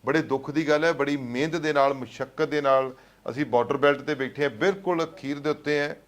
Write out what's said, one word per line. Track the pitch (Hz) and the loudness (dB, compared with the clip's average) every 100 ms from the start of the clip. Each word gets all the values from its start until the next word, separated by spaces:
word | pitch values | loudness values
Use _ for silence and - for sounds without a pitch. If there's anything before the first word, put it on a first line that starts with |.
| 127 | 2
ਬੜੇ | 151 | 0
ਦੁੱਖ | - 135 143 | 2 -4 -2
ਦੀ | 147 151 | -4 2
ਗੱਲ | 151 | 2
ਹੈ, | 165 | 2
ਬੜੀ | 156 143 143 | 2 0 -2
ਮਿਹਨਤ | 123 123 156 170 | -4 -4 -2 -2
ਦੇ | 156 | 0
ਨਾਲ, | 143 139 | 2 2
ਮੁਸ਼ੱਕਤ | 135 127 - 131 - 156 | 2 -8 -8 -10 -4 -2
ਦੇ | 147 | 0
ਨਾਲ | 139 135 131 127 - _ - | 4 4 2 -8 -20 _ -8
ਅਸੀਂ | 117 143 | -4 0
ਬਾਰਡਰ | 120 117 139 | 0 2 4
ਬੈਲਟ | 143 139 | 4 2
'ਤੇ | 135 | -2
ਬੈਠੇ | 143 131 - | -4 -4 -2
ਹਾਂ, | 143 | -2
ਬਿਲਕੁਲ | 110 - 196 190 170 | 2 0 0 -2 -2
ਅਖੀਰ | 160 - 135 143 | -2 -6 -8 -4
ਦੇ | 143 | -2
ਉੱਤੇ | 147 147 147 | -2 0 0
ਹੈ | 147 - | -2 -6